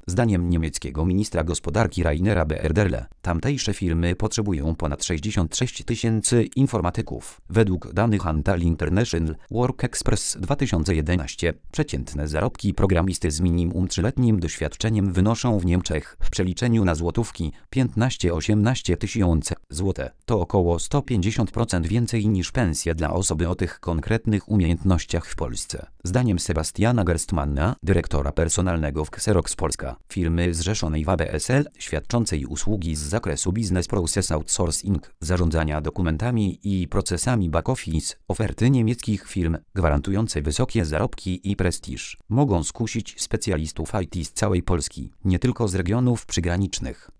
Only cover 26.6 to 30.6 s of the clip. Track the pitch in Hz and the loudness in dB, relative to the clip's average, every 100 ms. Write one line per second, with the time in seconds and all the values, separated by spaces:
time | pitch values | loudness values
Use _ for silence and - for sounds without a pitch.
26.6 | 78 - 107 120 87 80 - 85 71 69 | -2 0 2 4 2 0 0 -2 0 0
27.6 | 85 - 90 90 - - 69 73 82 - | 0 0 2 2 2 0 0 0 0 2
28.6 | 92 85 73 71 78 - - 92 - - | 0 0 -2 -2 -6 -4 2 2 2 -2
29.6 | 82 - 73 60 - - 82 85 87 82 | -4 -4 -6 -10 -10 -2 0 2 2 0